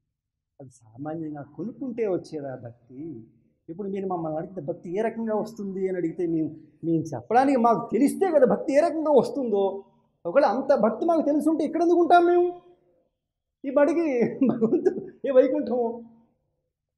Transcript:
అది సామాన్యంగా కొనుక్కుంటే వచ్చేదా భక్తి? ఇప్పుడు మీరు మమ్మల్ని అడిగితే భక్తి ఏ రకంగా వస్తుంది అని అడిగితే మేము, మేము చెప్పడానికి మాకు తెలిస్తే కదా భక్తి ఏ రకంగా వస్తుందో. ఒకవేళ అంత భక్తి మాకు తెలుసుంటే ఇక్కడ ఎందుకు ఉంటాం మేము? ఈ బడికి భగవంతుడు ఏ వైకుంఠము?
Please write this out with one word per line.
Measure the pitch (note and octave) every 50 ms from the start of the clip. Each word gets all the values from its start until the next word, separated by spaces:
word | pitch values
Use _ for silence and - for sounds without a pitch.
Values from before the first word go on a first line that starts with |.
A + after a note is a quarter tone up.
| _ _ _ _ _ _ _ _ _ _ _ -
అది | C#3 B2+
సామాన్యంగా | _ _ A2+ A2 A2 A#2+ D3 D3+ D#3+ E3+ D#3+ D3+ D3+ D3
కొనుక్కుంటే | D#3 - - - F3 A#3 - - C#4 B3+ A3 A#3 A3
వచ్చేదా | G3+ F3+ D#3+ - - D#3 D3+ C#3 C3+ B2+
భక్తి? | A#2+ A2 A#2 - _ _ - B2+ C3 D#3+ E3 C3 A2+ - - _ _ _ _ _ _ _ -
ఇప్పుడు | E3 F#3 G#3 G3
మీరు | G3 G3 F#3+
మమ్మల్ని | F#3+ F#3 E3+ E3 D#3 D#3 D#3+
అడిగితే | - - F#3 F3+
భక్తి | C#3+ D#3+ E3 - - E3+ F3
ఏ | G#3
రకంగా | A3+ A3+ A3+ A3+ A3+ A3 G#3+
వస్తుంది | G#3 - - - - G3+ G3 F#3 G3 F#3+
అని | F#3+ F#3+
అడిగితే | F3+ E3 E3 D#3+ - F3
మేము, | E3 E3 D#3 D#3 D3 - - - - _ - -
మేము | E3 E3 D#3+ D3
చెప్పడానికి | D#3+ C#3 A2+ - - G#3+ B3+ C4+ C#4 C#4 A#3+
మాకు | A3+ A#3 A3 E3+ - -
తెలిస్తే | - A3+ C#4+ C4 - - F#4+ F#4
కదా | D#4+ C#4+ B3+
భక్తి | G3+ A#3+ - - D#4 C4+
ఏ | D4
రకంగా | E4 F4 D#4 D#4+ D4 D#4
వస్తుందో. | D4 A#3 - - - C#4+ B3+ A3+ G3+ G3 G3 F#3+ G3 G3 - _ _ _ _ _ _ _ -
ఒకవేళ | F3 F3 C#4 D4+
అంత | G#3+ G#3 C4 - - C#4
భక్తి | A#3 G#3 A3 A3 - E4
మాకు | E4+ E4 D#4+
తెలుసుంటే | - C#4+ D4+ D4 - D#4 E4 C#4 D#4
ఇక్కడ | B3 - D#4+
ఎందుకు | E4+ E4+ F4 F4
ఉంటాం | F4 E4 F4 F4 E4+
మేము? | F4 F4 F4 F4 F4+ F4 - _ - _ _ _ _ _ _ _ _ _ _ _ _ _ _ _ _ _ _ -
ఈ | C#4
బడికి | B3+ C#4+ C#4+ - D4 E4+ E4 D4+ B3+ A#3+ A3 A3+ - - C4+
భగవంతుడు | A3 - - A3 A3+ D4+ D#4 - F4+ - - - - - _ -
ఏ | C#4
వైకుంఠము? | C4 B3+ C#4 - D4+ D4+ A#3 A3 A#3+ B3 A#3 A3+ A3+ - - - _ _ _ _ _ _ _ _ _ _ _ _ _ _ _ _ _